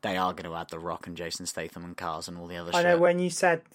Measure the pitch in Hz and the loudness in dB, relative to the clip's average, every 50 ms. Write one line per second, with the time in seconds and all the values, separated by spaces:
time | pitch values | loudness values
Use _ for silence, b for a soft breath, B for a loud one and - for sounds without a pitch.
0 | - 107 95 92 92 92 90 85 87 87 82 82 85 - - 82 82 87 82 85 | -2 -2 0 2 2 0 0 -2 -8 -8 -6 -8 -8 -8 -10 -8 -6 -6 -6 -6
1 | - 92 87 82 87 82 - - 87 82 - - 82 - - 87 85 87 87 - | -8 -10 -10 -8 -6 -8 -6 -6 -8 -8 -6 -6 -8 -8 -8 -12 -12 -12 -10 -6
2 | 90 87 78 80 85 - 87 87 87 85 87 87 87 87 175 175 175 175 175 170 | -4 -4 -4 -4 -6 -8 -10 -10 -10 -10 -8 -8 -6 0 2 4 6 6 8 8
3 | 175 175 175 175 180 180 170 - - 180 170 165 - _ | 8 6 6 4 2 0 0 2 4 4 4 2 -2 _